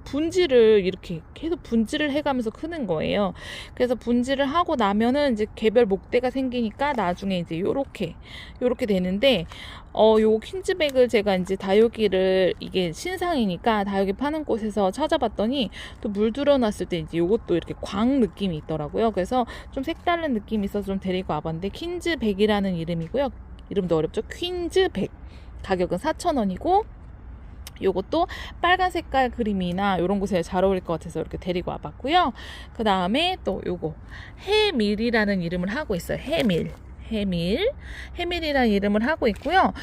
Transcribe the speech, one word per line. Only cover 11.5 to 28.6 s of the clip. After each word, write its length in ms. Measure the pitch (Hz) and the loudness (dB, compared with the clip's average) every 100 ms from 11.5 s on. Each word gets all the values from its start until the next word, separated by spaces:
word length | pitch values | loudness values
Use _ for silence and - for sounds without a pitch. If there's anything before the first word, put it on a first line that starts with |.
| 190 | -2
다육이를, 1000 | 190 202 226 226 214 185 190 190 185 - | 4 6 4 4 2 4 4 4 4 0
이게 320 | 175 185 175 | -4 -2 -2
신상이니까 920 | 156 359 370 359 302 208 170 240 214 | -4 -6 -2 0 2 0 0 0 0
다육이 280 | 202 196 196 | 0 0 0
파는 320 | 202 285 311 | 0 -2 -2
곳에서 460 | 294 214 214 208 190 | -2 -2 -2 0 0
찾아봤더니 800 | 226 302 320 240 - 214 285 190 - - - | 2 0 2 0 0 -2 0 -4 -6 -16 -8
또 120 | 226 | -6
물 180 | 202 220 | 0 0
들어놨을 560 | 226 285 277 226 208 185 | 2 4 4 2 -2 -4
때 80 | 175 | -4
이제 180 | 156 170 | -2 0
요것도 400 | 170 226 - 170 | 2 2 2 -2
이렇게 160 | - 151 | -2 -8
광 400 | - 196 240 277 | -6 0 2 4
느낌이 380 | 202 - 196 151 | 2 0 -4 -4
있더라고요. 540 | - 156 147 190 226 | -4 -6 -4 0 0
그래서 340 | 196 185 254 233 - - | 0 0 0 -2 -6 -10
좀 120 | 269 | -6
색다른 520 | 269 330 - 339 320 | -6 -4 0 0 0
느낌이 320 | 220 - 220 196 | -2 -2 -2 -2
있어서 180 | 208 | -2
좀 160 | 196 196 | -4 -4
데리고 320 | 190 180 180 | -2 -2 -2
와봤는데 380 | 151 160 165 196 | -4 -4 -4 -6
퀸즈백이라는 1040 | - 339 359 349 302 220 190 214 208 196 | -6 -6 -4 -2 0 0 2 2 2 0
이름이고요. 560 | 175 165 170 165 247 269 - - - - | -2 -4 -4 -2 -2 -2 -4 -14 -16 -6
이름도 260 | 185 180 160 | -2 2 2
어렵죠. 260 | 156 - - | 2 -2 -8
퀸즈백. 800 | - 349 359 339 370 370 - - - - - - - | -6 -6 -4 0 2 2 0 -6 -8 -16 -16 -16 -10
가격은 340 | - 185 175 180 | -2 0 0 0
사천 400 | 302 320 349 285 | -2 -2 0 2
원이고 480 | 202 180 302 392 440 - - - - - - - - - | 0 0 2 2 2 -8 -18 -18 -16 -16 -16 -16 -16 -4
요것도 460 | 190 180 - 311 349 - - - | -2 0 0 0 0 -4 -12 0